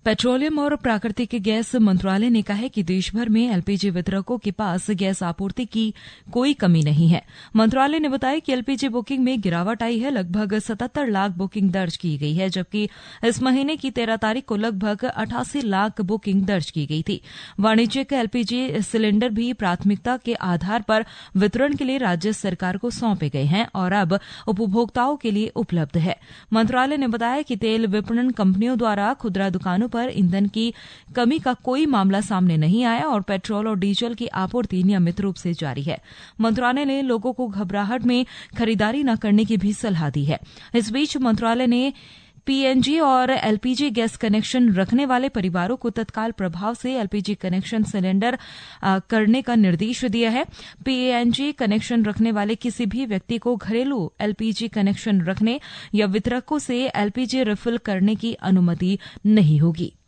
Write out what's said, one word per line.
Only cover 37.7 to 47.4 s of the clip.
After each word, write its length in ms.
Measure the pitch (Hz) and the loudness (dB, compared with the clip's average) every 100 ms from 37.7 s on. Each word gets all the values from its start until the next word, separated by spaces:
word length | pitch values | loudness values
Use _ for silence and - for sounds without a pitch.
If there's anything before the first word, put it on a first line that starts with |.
| 202 202 247 | -2 -2 0
में 240 | 233 247 254 - - - | 2 0 0 -8 -16 -2
खरीदारी 440 | 226 220 214 262 | 0 2 0 0
न 140 | 277 220 | 0 0
करने 280 | 214 208 | 4 4
की 120 | 220 220 | 4 2
भी 160 | 196 | 0
सलाह 380 | 208 226 170 151 | -2 -2 0 0
दी 140 | 147 | 0
है। 160 | 143 139 - - - | -2 -2 -6 -20 -2
इस 160 | 233 214 | -2 0
बीच 260 | 240 294 294 | -2 -2 0
मंत्रालय 500 | 247 220 226 233 254 | 0 2 2 2 2
ने 260 | 240 269 - - - - - - | 2 0 -4 -18 -20 -20 -12 -2
पीएनजी 520 | 269 269 262 254 320 | 0 2 2 2 2
और 320 | 294 254 254 | 4 4 2
एलपीजी 600 | 262 220 214 254 254 294 | 0 0 0 0 0 0
गैस 260 | 226 226 - | 0 -2 -2
कनेक्शन 580 | 226 208 208 254 240 | 0 0 0 4 4
रखने 320 | 185 190 240 285 | 4 2 2 2
वाले 220 | 247 269 | 0 0
परिवारों 480 | 254 185 175 180 254 | -2 -2 -2 -2 -2
को 140 | 240 | -4
तत्काल 400 | 226 220 - 226 | -6 -6 -6 -6
प्रभाव 440 | 233 185 170 208 | -4 -6 -4 -6
से 200 | 240 247 | -6 -4
एलपीजी 400 | 262 202 208 202 | -4 -2 -4 -4
कनेक्शन 480 | 202 | -4